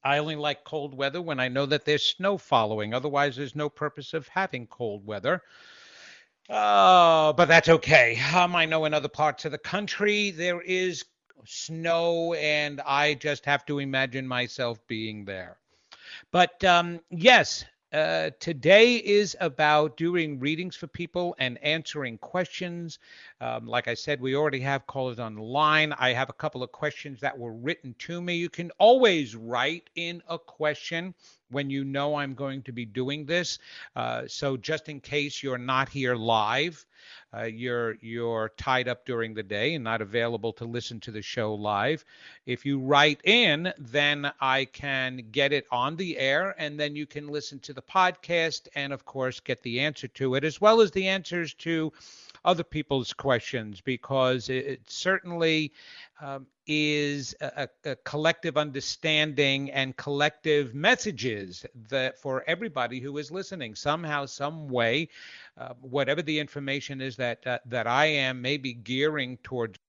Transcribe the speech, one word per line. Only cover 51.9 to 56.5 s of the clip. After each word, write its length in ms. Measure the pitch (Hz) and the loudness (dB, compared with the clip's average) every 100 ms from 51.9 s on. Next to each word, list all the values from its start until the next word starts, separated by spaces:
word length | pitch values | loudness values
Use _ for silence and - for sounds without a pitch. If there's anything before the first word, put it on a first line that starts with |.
| - - - - - | -8 -20 -20 -20 -4
other 200 | - 175 | 0 2
people's 500 | 170 151 147 135 120 | 0 -6 -2 -2 -4
questions, 680 | - 135 123 - 131 107 98 | -6 0 0 0 -8 -8 -10
because 680 | - 127 - 135 127 127 113 | -6 -6 -2 0 2 0 -2
it, 160 | 127 139 | -4 -4
it 160 | 135 _ | -10 _
certainly, 840 | - 180 190 180 170 165 160 151 _ - - - _ | -6 -2 -2 -2 -2 2 2 -2 _ -20 -20 -20 _
um, 260 | 147 139 131 | -12 -12 -14